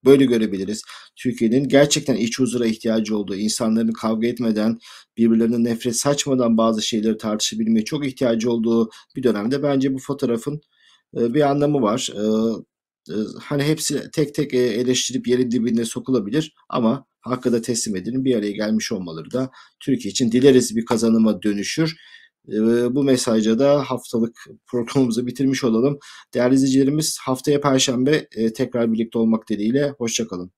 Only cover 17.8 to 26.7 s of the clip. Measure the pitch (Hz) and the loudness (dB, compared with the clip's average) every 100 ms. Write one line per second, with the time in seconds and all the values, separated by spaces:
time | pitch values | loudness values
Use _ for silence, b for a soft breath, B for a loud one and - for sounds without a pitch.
17.8 | - 95 95 127 131 120 104 101 107 110 | -4 -6 -4 -2 0 0 -2 -4 -2 -2
18.8 | - 104 87 82 80 123 131 B B _ | -2 -6 -8 -12 -6 -4 -6 B B _
19.8 | - 127 101 - 120 120 139 127 120 110 | -2 -2 -2 -2 2 6 8 6 4 -4
20.8 | 113 117 117 113 110 95 107 101 95 - | -2 0 4 4 4 2 -2 -2 -4 -2
21.8 | 160 160 B B B _ - 104 110 117 | -2 -4 B B B _ -6 0 2 2
22.8 | 123 135 139 127 127 113 110 113 139 143 | 2 0 2 2 2 2 2 2 4 2
23.8 | 127 123 - 117 117 - - - _ 123 | 0 -6 -4 -2 -2 -6 -20 -20 _ -6
24.8 | 117 139 127 113 123 120 135 131 127 110 | -2 0 2 0 -4 -2 -2 0 0 2
25.8 | 135 143 B B B 120 123 135 135 | 0 -2 B B B 0 4 4 4